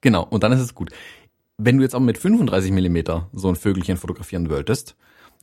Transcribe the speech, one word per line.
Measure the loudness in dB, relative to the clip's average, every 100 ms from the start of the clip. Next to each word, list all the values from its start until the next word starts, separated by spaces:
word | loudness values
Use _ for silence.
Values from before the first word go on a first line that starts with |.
genau, | 2 2
und | 0 0
dann | 2
ist | 2
es | 0
gut. | -8 -12 -14 -20 -20 _ _ _ -4
Wenn | 2 4
du |
jetzt | 2
auch | 2
mit | 0 2
fünfunddreißig | 2 2 2 0 0
Millimeter | 2 2 0 -2 -4 -6
so | -4 -2
ein | 0
Vögelchen | 0 -2 -2 -4
fotografieren | -6 -10 -8 -6 -4
wolltest, | -4 -2 -4 -6 -20 _ _ -20 _